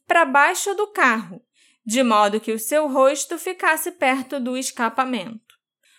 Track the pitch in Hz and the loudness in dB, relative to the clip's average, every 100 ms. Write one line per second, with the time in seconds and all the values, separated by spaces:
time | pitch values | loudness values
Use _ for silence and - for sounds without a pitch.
0 | - 339 285 277 311 359 403 392 415 392 | 0 2 4 4 4 2 -4 -4 -4 2
1 | 302 226 175 175 _ _ _ _ 220 240 | 2 2 -4 -16 _ _ _ _ -4 0
2 | 240 208 208 214 220 220 - 302 302 262 | 2 4 2 0 -4 -6 -2 0 0 4
3 | 269 302 - 330 370 370 359 320 349 - | 2 2 -6 -8 -8 -2 0 0 -4 -2
4 | 262 269 254 285 247 254 262 - 226 - | -2 0 -4 -6 -6 -6 -6 -4 -4 -2
5 | 254 233 - 220 _ _ _ _ _ | -4 -4 -8 -16 _ _ _ _ _